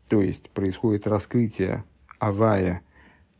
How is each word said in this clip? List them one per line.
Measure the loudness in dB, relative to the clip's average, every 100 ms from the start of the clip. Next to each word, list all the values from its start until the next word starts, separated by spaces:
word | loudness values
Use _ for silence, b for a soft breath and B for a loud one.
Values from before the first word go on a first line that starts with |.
| _
то | 2
есть | 2 -4 -10
происходит | -4 -4 -2 -2 0 0
раскрытие | -2 0 0 0 -2 -4 -4 -10 _ _ -4
авая | -4 2 2 4 0 -4 -10 b b b b